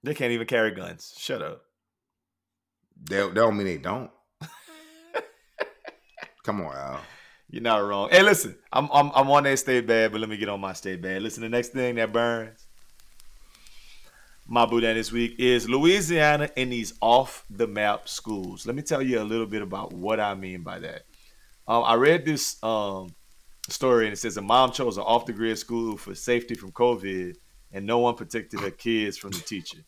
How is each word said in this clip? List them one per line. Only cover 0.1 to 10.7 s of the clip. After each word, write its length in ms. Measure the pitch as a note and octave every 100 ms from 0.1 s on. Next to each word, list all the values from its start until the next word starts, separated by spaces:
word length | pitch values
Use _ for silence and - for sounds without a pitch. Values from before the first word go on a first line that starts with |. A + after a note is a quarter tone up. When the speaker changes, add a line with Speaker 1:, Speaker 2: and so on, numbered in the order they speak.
Speaker 1:
can't 180 | D3 B2+
even 140 | A#2 A2+
carry 260 | A#2+ A2
guns. 420 | F#2 F2 E2+ - -
Shut 220 | - B2
up. 220 | D2+ - _ _ _ _ _ _ _ _ _ _ _ _ _ _
Speaker 2:
That, 240 | - G2 G2
that 60 |
don't 220 | F#2+ A2+ G#2
mean 100 | G2
they 120 | E2
don't. 320 | F2+ A2 C3 _ _ _
Speaker 1:
<laughs> 100 | D#3+ - - D#4+ D#4+ D#4+ E4 F#4 A4 _ _ - - - - - _ - - _
Speaker 2:
Come 160 | - G#2
on, 160 | D#2+ C2+
Al. 240 | C#2 C2+ - - - _ _
Speaker 1:
You're 140 | -
not 160 | A#2 A2
wrong. 320 | G2+ G2+ G2+
Hey, 120 | F3+
listen, 360 | G3+ F#3+ G#2+ - _
I'm, 160 | - C#3+
I'm, 180 | C#3+ C#3+
I'm 160 | C3+ C#3
on 140 | C#3+
their 120 | C#3+ C3+
stay 240 | - B2+
bad, 320 | A2+ A2+ A2
but 80 | G#2+
let 80 | A2
me 80 | G#2+
get 120 | G2+
on 120 | G2+
my 120 | G2